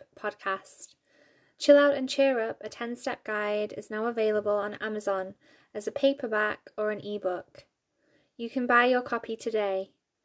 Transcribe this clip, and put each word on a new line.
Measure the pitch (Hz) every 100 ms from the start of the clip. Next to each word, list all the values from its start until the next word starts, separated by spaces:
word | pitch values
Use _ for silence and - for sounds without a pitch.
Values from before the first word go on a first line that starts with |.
| - -
podcast. | 208 - 196 190 - - - _ _ _ _ _ _ _
Chill | - 285
Out | 285
and | 277 262
Cheer | - 269 247
Up, | 226 226
a | 214
ten-step | - 233 240 - -
guide, | - 214 208 208 208 -
is | 214
now | 214 226
available | 226 214 208 208
on | 208 208
Amazon | 208 214 214 208 190 185 - _ _ _
as | 214 214
a |
paperback | - 277 277 233 214 208 - - -
or | 214
an | 208
ebook. | 202 208 185 180 - - _ _ _ _ _ _ _ -
You | 233
can | 262 247
buy | 240 247
your | 247
copy | 247 233 -
today | 220 233 214 202 190 196 _ _ _